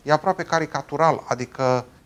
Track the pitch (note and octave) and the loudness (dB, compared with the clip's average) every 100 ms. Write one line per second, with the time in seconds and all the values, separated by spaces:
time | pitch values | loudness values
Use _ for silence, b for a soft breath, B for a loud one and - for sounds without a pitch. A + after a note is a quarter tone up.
0 | C#3 D3+ F#3+ F#3+ E3 E3 D3+ C#3+ - C#3+ | 0 2 2 -2 -2 -2 -2 -6 -6 0
1 | D#3+ C3 - B2 B2 - B2+ B2+ A#2+ B | 2 2 -2 -6 -6 -2 0 2 -2 B